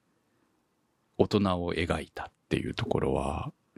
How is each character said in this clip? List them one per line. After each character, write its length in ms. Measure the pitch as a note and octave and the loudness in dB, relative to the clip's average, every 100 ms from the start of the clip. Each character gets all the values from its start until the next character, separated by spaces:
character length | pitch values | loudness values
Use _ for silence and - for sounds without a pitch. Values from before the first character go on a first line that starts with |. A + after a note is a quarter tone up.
| _ _ _ _ _ _ _ _ _ _ _ - | _ _ _ _ _ _ _ _ _ _ _ 0
大 80 | G2 | 2
人 340 | G#2 G2 F2+ | 4 2 2
を 120 | E2+ | 0
描 260 | E2 F2 D#2+ | 0 0 -2
い 100 | - | -6
た 140 | - - | -12 -14
っ 40 | - _ | -16 _
て 80 | - | -2
い 100 | - | -2
う 60 | |
と 140 | - - | -4 -2
こ 140 | - | 0
ろ 120 | B1 | 2
は、 400 | C2+ C#2 D2+ D3 - _ | 0 -2 -4 -8 -12 _